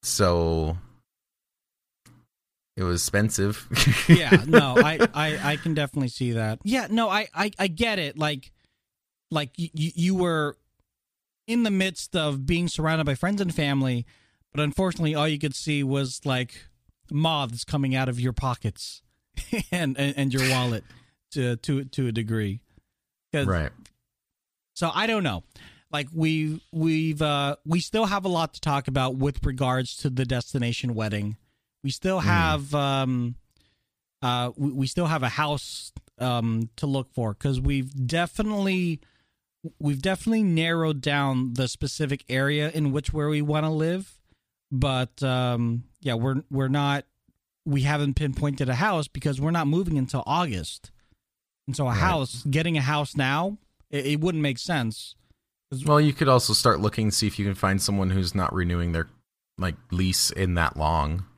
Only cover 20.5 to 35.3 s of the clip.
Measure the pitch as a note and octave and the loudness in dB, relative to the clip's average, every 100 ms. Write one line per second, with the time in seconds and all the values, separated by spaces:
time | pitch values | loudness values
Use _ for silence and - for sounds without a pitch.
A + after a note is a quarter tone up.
20.5 | B2+ B2 A2+ - - _ _ _ D3 B2 | 2 0 -2 -6 -20 _ _ _ -4 -2
21.5 | A#2+ - C#3 C3 - B2+ A2+ A2 A2+ G#2 | -2 -2 -2 -2 -2 -2 -2 -2 -2 -2
22.5 | G2+ _ _ _ _ _ _ _ D3+ F#2+ | -6 _ _ _ _ _ _ _ -2 0
23.5 | F2 D2 - - _ _ _ _ _ _ | 0 -2 -8 -20 _ _ _ _ _ _
24.5 | _ _ - E3+ F3+ A3 A3+ E3 C#3 - | _ _ -6 -4 0 0 0 -2 -4 -10
25.5 | - - - _ D3 C#3 D#3+ D#3+ D#3+ D#3 | -20 -20 -20 _ -8 -6 -2 0 0 -2
26.5 | D#3 _ D#3+ D#3+ D#3 D#3+ D3 D3+ C#3+ C#3+ | -4 _ -2 0 2 0 0 0 0 -2
27.5 | D3 D3+ F3 - A3 G#3+ G3+ F#3+ F3 D#3+ | -4 -2 -2 0 0 0 0 0 0 -2
28.5 | - D#3+ C#3+ C#3 C3+ C3 C3 C#3 C#3 D3 | -4 -2 -2 0 0 0 0 -2 0 -4
29.5 | C3 C3 B2+ B2 - C#3+ B2+ B2+ B2+ - | 0 0 0 -2 -4 -4 -2 0 -2 -2
30.5 | C3+ A#2+ A#2 B2+ A2+ A2 G#2 G#2 G#2+ _ | -2 -2 -2 -4 -2 -2 -2 -4 -8 _
31.5 | _ _ _ C#3 - F#3 F#3 E3+ F3 E3 | _ _ _ -8 -4 -2 0 2 4 4
32.5 | D3+ C#3 D3 C#3 C3+ C3 B2 A#2+ A#2+ _ | 0 -2 -2 0 0 0 0 -2 -6 _
33.5 | _ _ _ _ _ _ _ B2+ B2 B2 | _ _ _ _ _ _ _ -2 0 -2
34.5 | B2 C#3+ C3+ C3+ - E3+ D#3 B2 | -2 -2 0 -2 0 0 0 0